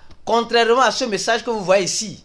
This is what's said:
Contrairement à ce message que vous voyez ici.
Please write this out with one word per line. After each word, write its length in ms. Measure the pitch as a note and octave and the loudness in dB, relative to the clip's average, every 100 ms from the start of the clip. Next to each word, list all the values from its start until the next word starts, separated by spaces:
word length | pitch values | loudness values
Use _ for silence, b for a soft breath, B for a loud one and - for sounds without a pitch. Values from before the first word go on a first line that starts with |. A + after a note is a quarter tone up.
| - - - | -20 -14 -2
Contrairement 560 | A3+ A3+ A#3 A3+ B3 | 0 2 2 4 4
à 80 | A#3+ | 2
ce 160 | G3+ B3+ | 0 -4
message 380 | F#3+ - A3+ A#3+ | -4 -2 -2 -2
que 60 | |
vous 120 | A3 | -6
voyez 200 | F3+ G3 | 2 2
ici. 400 | F3 - G#3+ C#3 | 2 -4 -8 -12